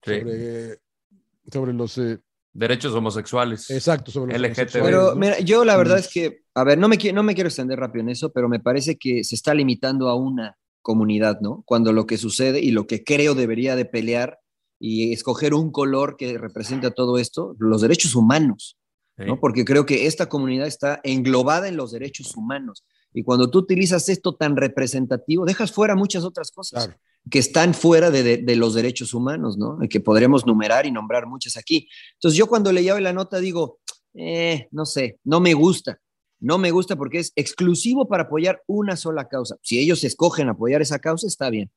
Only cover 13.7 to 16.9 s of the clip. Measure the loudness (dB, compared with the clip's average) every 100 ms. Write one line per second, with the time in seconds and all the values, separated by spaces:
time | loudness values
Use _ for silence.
13.7 | -2 -2 -4 -2 -2 -4 -10 _ _ _
14.7 | _ -6 -2 -2 -2 -4 -2 0 0 -2
15.7 | -2 -2 0 -2 -4 -10 -8 -10 -10 -8
16.7 | -4 -4